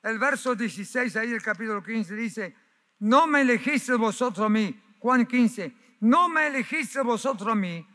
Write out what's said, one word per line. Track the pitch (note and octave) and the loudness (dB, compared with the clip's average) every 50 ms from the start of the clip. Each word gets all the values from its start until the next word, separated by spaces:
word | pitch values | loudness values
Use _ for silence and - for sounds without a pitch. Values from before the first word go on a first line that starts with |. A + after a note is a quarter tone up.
El | - G#3+ A3+ G#3 | -2 -4 -2 0
verso | A#3+ C#4 C#4 - - B3+ B3 | 0 0 0 0 -2 -2 -2
dieciséis | G3+ A#3 G3+ D3 F#3 G3 - - B3+ B3 A#3 D#3 | -2 -2 -4 -4 -8 -12 -6 -4 -2 -2 -2 -2
ahí | A3 A3+ A#3+ | -4 -4 -4
del | A#3 A3 | -4 -4
capítulo | - A3 G#3 E3+ A3+ A3 G#3+ G3+ E3 | -4 -4 -4 -4 -4 -6 -6 -6 -6
quince | G3+ A3+ A3+ G3+ E3 G#3 | -4 -4 -4 -4 -4 -6
dice, | G#3+ A#3 A3 - A3 G3 E3+ - _ _ _ _ _ _ _ _ _ | -6 -6 -6 -6 -6 -10 -10 -12 _ _ _ _ _ _ _ _ _
"No | G#3 G#3+ B3 C#4+ E4 | 2 4 6 6 6
me | D#4+ D4 C#4+ | 6 4 4
elegisteis | C4+ B3 A#3+ G#3+ - C#4 D4+ B3 - - B3+ | 4 4 2 2 0 0 -2 -2 0 0 0
vosotros | A#3 A3+ A3 F#3+ - B3+ B3 F#3+ F3+ G#3+ | 2 2 0 0 -2 -4 -4 -2 -2 0
a | G#3+ | 2
mí", | G#3+ A3 G#3+ F3+ - - _ _ _ _ | 2 2 0 -2 -4 -10 _ _ _ _
Juan | - A#3+ B3+ B3 A#3 | 0 2 2 2 2
quince, | A#3 B3 B3 A#3+ G#3+ - - F3+ D3 - _ _ _ _ _ | 2 2 2 2 2 2 -2 -10 -10 -12 _ _ _ _ _
"no | G#3 A3+ C4+ E4+ F4+ F4 | 4 4 6 6 4 2
me | E4 D#4+ D#4 | 2 0 0
elegisteis | D4+ C#4 C4+ A3 - - D#4+ C#4+ - - C#4 C4 | 0 0 -4 -4 -2 -4 -4 -4 -4 -4 -4 0
vosotros | A#3+ A#3 G#3 - C4+ C4+ F3+ G3 A3 | 0 -2 0 -2 -4 -4 -2 -2 -2
a | A3+ | -2
mí, | G#3 F#3+ F3 E3+ E3 D#3+ _ | -2 -2 -4 -6 -10 -12 _